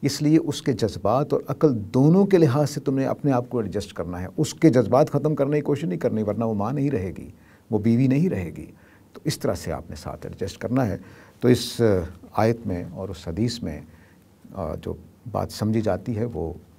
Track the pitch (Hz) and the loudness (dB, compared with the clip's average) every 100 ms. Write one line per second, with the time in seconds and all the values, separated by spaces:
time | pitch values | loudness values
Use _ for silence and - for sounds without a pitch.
0 | 143 - 147 160 156 - - 120 110 - | -2 0 4 4 2 -4 -2 0 0 0
1 | 98 123 147 - - 139 156 117 98 127 | 0 0 2 -2 -2 2 2 2 0 4
2 | 143 180 196 190 156 131 147 - 143 135 | 6 6 6 6 6 4 0 -2 -2 -2
3 | 135 110 143 127 123 123 101 92 - - | -2 0 2 0 0 -4 -2 -4 -6 -8
4 | 85 90 90 - 117 - 165 131 104 127 | -8 -6 -8 -4 -4 4 4 6 4 4
5 | 151 147 143 151 139 151 147 143 165 175 | 4 2 0 0 0 0 0 -2 -2 -2
6 | 123 107 104 101 113 107 101 143 139 117 | -2 0 -2 -2 -2 -2 -2 -2 -2 -2
7 | 92 78 113 - - - _ 107 104 117 | -4 -8 -14 -20 -20 -20 _ 0 2 4
8 | 131 135 180 120 85 78 - - - - | 4 4 2 0 -6 -8 -16 -18 -20 -20
9 | _ - - - 127 92 - 73 - - | _ -8 -6 -4 -2 -4 -4 -8 -8 -12
10 | - - - - 95 - 101 127 120 87 | -12 -12 -12 -8 -8 -8 -4 0 0 -4
11 | - - - _ 120 123 - - 117 98 | -10 -20 -20 _ 4 4 2 0 2 2
12 | 82 - - - 110 117 104 90 - - | 0 -10 -10 0 2 0 -4 -6 -6 -10
13 | 95 95 - 82 117 - 82 73 73 - | -10 -10 -8 -2 -2 -2 -8 -10 -14 -20
14 | - _ _ _ - - 82 82 90 85 | -20 _ _ _ -18 -8 -6 -6 -8 -10
15 | - - - 104 98 - 107 110 107 90 | -12 -20 -6 -4 -4 -4 0 0 0 -2
16 | 107 107 117 101 82 78 - | -2 -4 -4 -4 -6 -8 -16